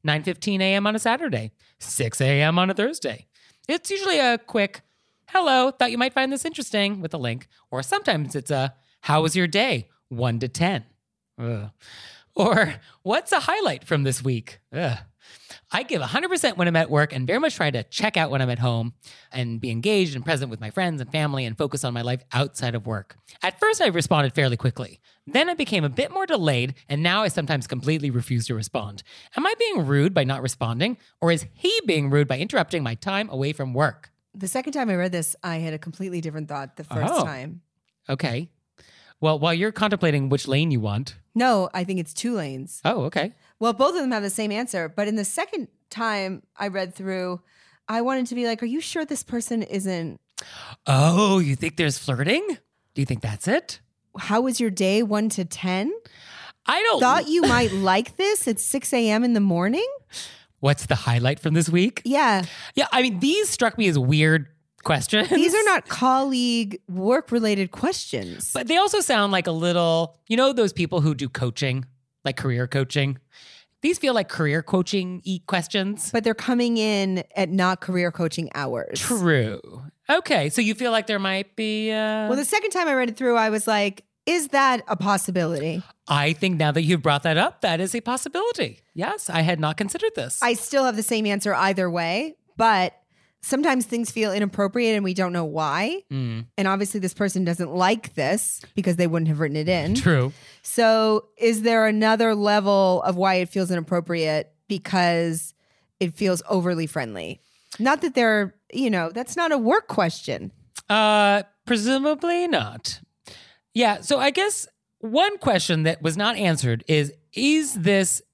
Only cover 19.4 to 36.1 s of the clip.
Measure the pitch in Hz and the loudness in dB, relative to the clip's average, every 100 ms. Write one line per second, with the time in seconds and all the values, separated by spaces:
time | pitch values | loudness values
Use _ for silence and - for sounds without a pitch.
19.4 | 120 117 123 113 185 208 180 135 127 151 | -6 -6 -4 -2 0 2 0 -2 -2 -2
20.4 | 131 110 110 190 180 151 120 156 151 139 | -2 -8 -8 -2 -2 -4 -4 -2 -2 -2
21.4 | 120 110 147 139 127 120 120 127 _ 123 | -4 -4 -4 -2 -4 -4 -4 -6 _ -2
22.4 | 139 - 123 117 110 107 - - _ - | -2 -4 -4 -4 -6 -8 -8 -20 _ -6
23.4 | 185 - 427 440 339 170 156 156 139 151 | -6 0 0 2 0 0 2 2 2 0
24.4 | 135 120 127 - 107 - _ _ - 226 | 0 0 -2 -4 -12 -14 _ _ -4 0
25.4 | 330 330 285 196 147 127 277 381 370 285 | 0 -2 -2 0 0 -2 -4 -4 -2 0
26.4 | 156 127 127 135 _ 143 170 196 208 - | 2 0 -2 -8 _ -2 0 0 0 -2
27.4 | 147 147 - 127 131 160 143 120 - 123 | -2 -4 -4 -6 -2 -2 0 -2 -2 -4
28.4 | 110 113 104 127 101 101 - - - - | -2 -6 -4 -6 -8 -14 -20 -20 -10 -2
29.4 | 349 440 453 349 139 143 160 175 131 135 | -2 0 0 0 2 2 2 2 0 -2
30.4 | 127 - 113 117 196 247 _ _ 170 165 | -6 -4 -4 -2 -2 -4 _ _ 0 0
31.4 | - - 359 453 294 160 143 143 143 131 | -2 -4 -2 0 0 0 2 2 2 0
32.4 | 190 262 170 175 127 113 196 196 214 135 | 0 0 0 -2 -4 -6 -4 -4 -4 -4
33.4 | 139 151 135 127 147 - - _ _ 202 | -4 -4 -4 0 0 -2 -20 _ _ -10
34.4 | 190 262 262 285 240 185 180 175 156 - | -6 -4 -4 -4 -2 0 -2 -2 -4 -6
35.4 | 175 165 165 156 165 160 190 | -6 -6 -6 -6 -10 -10 -6